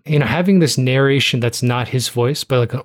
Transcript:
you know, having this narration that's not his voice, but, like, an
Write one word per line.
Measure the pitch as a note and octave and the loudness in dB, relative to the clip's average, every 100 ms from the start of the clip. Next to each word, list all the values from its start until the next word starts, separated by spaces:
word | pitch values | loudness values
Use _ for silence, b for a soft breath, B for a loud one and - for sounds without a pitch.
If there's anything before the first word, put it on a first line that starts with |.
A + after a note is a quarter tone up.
you | - D3 | -2 0
know, | B2+ | 0
having | D#3+ F3+ F#3+ | 0 2 4
this | D#3 - | 2 2
narration | B2+ C3 C3+ C#3 - B2 | 0 2 2 2 0 0
that's | A#2 - | -2 -2
not | B2 A#2+ A#2 | -2 -2 -2
his | B2+ - | -4 -4
voice, | A#2+ A#2+ D3 | -2 -2 -2
but, | - B2+ | -2 -2
like, | A#2 | 0
an | B2+ | -4